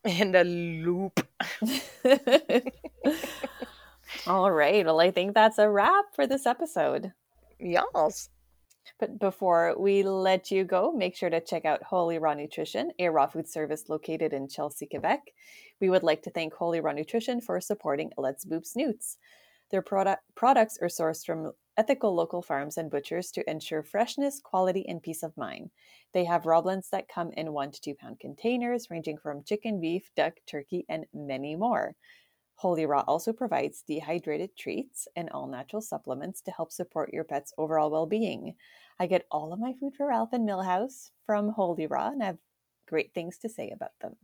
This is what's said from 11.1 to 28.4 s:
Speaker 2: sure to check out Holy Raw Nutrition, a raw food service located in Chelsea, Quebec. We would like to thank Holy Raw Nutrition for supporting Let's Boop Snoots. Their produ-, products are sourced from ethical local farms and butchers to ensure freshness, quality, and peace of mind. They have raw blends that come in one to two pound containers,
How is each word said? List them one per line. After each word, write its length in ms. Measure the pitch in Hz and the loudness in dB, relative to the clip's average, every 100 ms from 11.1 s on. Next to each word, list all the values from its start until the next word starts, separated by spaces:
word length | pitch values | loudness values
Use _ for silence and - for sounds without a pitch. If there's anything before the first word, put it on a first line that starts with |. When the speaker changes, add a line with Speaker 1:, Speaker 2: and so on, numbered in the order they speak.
| - | -2
Speaker 2:
sure 140 | 175 | -2
to 100 | 165 | -2
check 240 | 165 165 | -2 -2
out 180 | 156 147 | 0 -2
Holy 340 | - 185 170 165 | 0 0 0 0
Raw 160 | 156 | 0
Nutrition, 580 | 147 147 - 156 - 330 - | -2 -6 -8 -6 -4 -6 -2
a 100 | 175 | 2
raw 180 | 156 139 | 4 4
food 220 | 165 160 | 0 -8
service 400 | 160 151 151 - | -6 -4 -6 -6
located 440 | 156 - 160 156 | -8 -6 -4 -2
in 160 | 143 135 | -2 -6
Chelsea, 380 | - 147 - - | -6 -8 -8 -10
Quebec. 340 | 147 160 277 - _ - - - _ | -4 -2 -2 -4 _ -20 -20 -20 _
We 80 | 190 | 2
would 140 | 185 | 4
like 200 | 165 156 | 4 0
to 60 | - | -2
thank 220 | 175 160 | -6 -6
Holy 260 | - 170 170 | -4 -2 0
Raw 120 | 156 | 0
Nutrition 480 | 143 160 233 226 240 | -2 -2 -2 -2 -4
for 200 | 233 180 | -2 -4
supporting 500 | - 208 - 143 160 - | -2 -4 -2 -2 -2 -4
Let's 280 | 135 139 | -4 -4
Boop 220 | - 160 - | -6 -6 -6
Snoots. 520 | 233 294 220 - - _ - _ _ _ | -4 -2 -2 -8 -12 _ -20 _ _ _
Their 120 | 196 | -4
produ-, 360 | - 196 190 196 _ | 0 0 2 0 _
products 440 | - 240 262 220 - | 2 6 6 4 0
are 60 | 175 | -4
sourced 360 | - 160 160 | 0 -2 -2
from 280 | - 165 156 - _ - | -6 -6 -6 -12 _ 0
ethical 360 | 226 277 220 | 2 2 2
local 280 | 175 165 175 | 2 0 -4
farms 340 | 175 139 147 170 | -4 -4 -4 -6
and 140 | 160 | -4
butchers 400 | 143 139 170 185 | -4 -4 -6 -4
to 160 | - - | -6 -4
ensure 320 | 156 - 156 | -6 -6 -6
freshness, 580 | 156 202 240 - 277 277 | -4 -2 -2 -2 -4 -4
quality, 420 | - 185 185 190 - | -4 0 2 0 -4
and 160 | 170 | -10
peace 200 | - 156 | -8 -8
of 140 | 160 160 | -8 -8
mind. 340 | 110 65 - _ _ - _ | -10 -10 -16 _ _ -20 _
They 120 | 185 | -2
have 200 | 170 170 | 0 0
raw 160 | 160 165 | 4 4
blends 300 | 175 190 - | 4 -4 -4
that 180 | 190 - | -6 -6
come 240 | - 170 | -8 -6
in 200 | - 160 | -6 -6
one 160 | 147 143 | -4 -6
to 100 | 143 | -8
two 140 | - | -10
pound 260 | 139 120 113 | -10 -14 -14
containers, 680 | - 143 | -16 -6